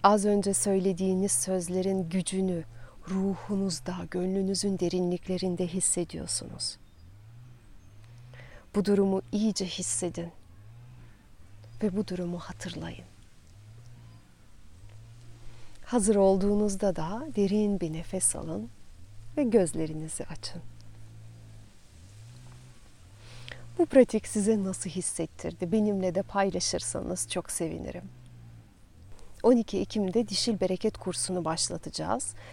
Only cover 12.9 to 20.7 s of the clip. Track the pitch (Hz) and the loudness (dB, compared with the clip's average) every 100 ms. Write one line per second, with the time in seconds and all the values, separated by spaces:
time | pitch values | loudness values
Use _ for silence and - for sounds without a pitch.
12.9 | 165 - - - - - - - - - | -10 -14 -20 -20 -20 -20 -20 -20 -18 -18
13.9 | - - - - - - - - - - | -18 -18 -20 -20 -20 -20 -20 -18 -18 -18
14.9 | - - - - - - - - - - | -18 -18 -18 -16 -12 -12 -10 -12 -12 0
15.9 | 240 196 202 196 196 202 208 208 202 208 | 2 6 8 8 6 4 4 2 2 0
16.9 | 180 165 214 311 226 196 208 208 196 170 | 2 -2 -4 -4 2 4 4 4 2 0
17.9 | 160 170 190 - - 160 185 233 - - | -4 -4 0 0 -2 -6 -6 -8 -12 -18
18.9 | - - - - - 262 214 175 165 156 | -16 -16 -14 -6 0 6 6 6 0 -2
19.9 | 156 156 - - 160 - 175 - | -4 -6 -8 -8 -8 -8 -8 -10